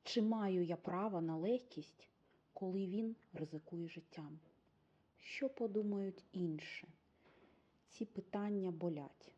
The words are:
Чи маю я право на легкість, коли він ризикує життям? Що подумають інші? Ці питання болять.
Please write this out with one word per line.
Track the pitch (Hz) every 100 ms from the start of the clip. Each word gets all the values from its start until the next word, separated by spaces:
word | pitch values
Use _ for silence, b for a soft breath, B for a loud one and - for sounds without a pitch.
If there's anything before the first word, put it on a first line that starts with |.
Чи | - 240
маю | 214 220 202 185
я | 170 165
право | - 180 214 185
на | 165 160
легкість, | 185 247 - - 151 - - _ _ _ _
коли | - 190 190 190
він | 202 226 226 -
ризикує | 165 156 156 151 170 170
життям? | 170 - - 147 156 - _ _ _ _ _ _ _
Що | - - 269
подумають | - 226 208 208 202 196 185 -
інші? | 185 170 151 - - - - _ B B B B B B B _
Ці | -
питання | 214 - 196 202 208 202 185
болять. | 165 175 151 139 - -